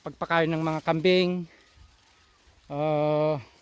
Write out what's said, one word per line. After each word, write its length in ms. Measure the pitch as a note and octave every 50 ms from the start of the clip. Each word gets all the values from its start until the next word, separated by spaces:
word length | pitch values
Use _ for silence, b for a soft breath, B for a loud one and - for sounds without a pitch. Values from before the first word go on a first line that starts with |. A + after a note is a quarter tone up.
Pagpakain 480 | _ D#3+ C#3+ - - - E3+ E3 E3 D#3
ng 160 | E3 D#3+ D#3+
mga 160 | D#3+ D#3 D#3
kambing, 640 | - - E3 D#3+ D3+ F#3 F3+ F#3 F#3 F3 F3+ F3+ E3+ E3 b b b b b b b - _ _ _ _ _ _ _ _ _ _ _ - _ _ _ _ D3
ah, 640 | C#3+ D3+ D#3 D3+ D3 D3+ D3+ D3+ D3+ D3+ D3+ D#3 C#3 A2 B B B